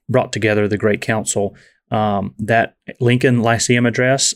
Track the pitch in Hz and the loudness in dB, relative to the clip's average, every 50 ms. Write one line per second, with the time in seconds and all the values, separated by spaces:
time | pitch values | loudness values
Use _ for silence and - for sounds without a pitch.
0 | _ - 117 127 - - - 107 104 110 107 107 104 101 107 98 - 107 101 - | _ -2 0 0 0 0 -4 -2 0 0 2 2 0 0 -2 0 0 0 0 0
1 | - - 113 107 98 - - 104 101 101 - - _ _ _ _ _ - - 110 | -2 -4 -4 -4 -2 -4 -4 -4 -4 -4 -6 -12 _ _ _ _ _ -6 -2 -2
2 | 107 107 101 98 98 101 - - 107 104 117 117 - - _ _ _ - - - | 0 0 0 -2 -4 -6 -8 -8 -4 0 0 0 0 -2 _ _ _ -18 -8 -2
3 | 127 120 123 123 143 135 123 120 107 117 120 110 - - 123 120 123 120 110 127 | 0 2 2 4 4 2 2 2 2 2 0 0 0 0 2 2 2 0 0 0
4 | 127 127 135 135 - - - | 0 0 0 0 0 -4 -4